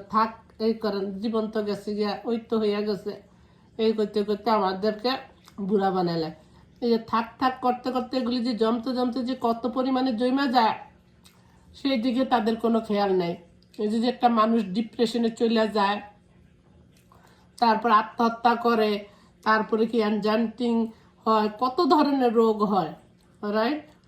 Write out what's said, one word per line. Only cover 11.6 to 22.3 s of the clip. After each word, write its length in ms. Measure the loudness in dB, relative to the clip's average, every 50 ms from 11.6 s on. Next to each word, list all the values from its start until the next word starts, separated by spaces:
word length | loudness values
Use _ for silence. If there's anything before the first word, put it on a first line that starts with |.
| _ -20 -14
সেই 240 | -6 -2 -2 0 0
দিকে 280 | 0 0 0 0 2
তাদের 300 | 2 2 2 2 0 0
কোনো 240 | 0 0 0 0 0
খেয়াল 340 | 0 0 0 0 2 2 2
নাই। 220 | 2 0 -2 -4 -8 -10 -18 -20 -20 _ _ _ -6
এই 100 | -4 -2
যে, 100 | 0 0
যে 80 | 0 0
একটা 220 | 0 2 2 2
মানুষ 340 | 4 4 4 4 4 2 0
ডিপ্রেশনে 680 | 0 -2 -4 -4 -4 -2 0 0 0 2 0 0 -2
চলে 380 | 0 0 0 2 2 2 0 0
যায়, 340 | 0 0 0 0 0 -2 -6 -12 -18 _ _ _ _ _ -20 _ _ _ _ _ _ -20 -20 _ _ _ _ _ -20 -20 -20 -20 -20 _ _ _ _ 0
তারপর 340 | 2 2 4 4 4 4
আত্মহত্যা 640 | 4 4 4 2 -2 0 0 0 0 2 2 2 2
করে, 360 | 2 2 2 2 2 2 2 0 -2 -6 -10 -20 -20 _ _ _ _ 0
তারপরে 420 | 2 2 2 2 0 0 0 0
কি 120 | 0 2 0
অ্যানজাইটি 720 | 0 2 0 0 0 0 2 2 0 -2 -4 -4 -2 0 0 0 -2 -2 -6 -12 -20 _ _ _ 0
হয়, 240 | 2 2 4 2 0 -2 -2
কত 180 | -4 -2 0 2 2
ধরনের 480 | 4 4 4 4 2 2 2 2 2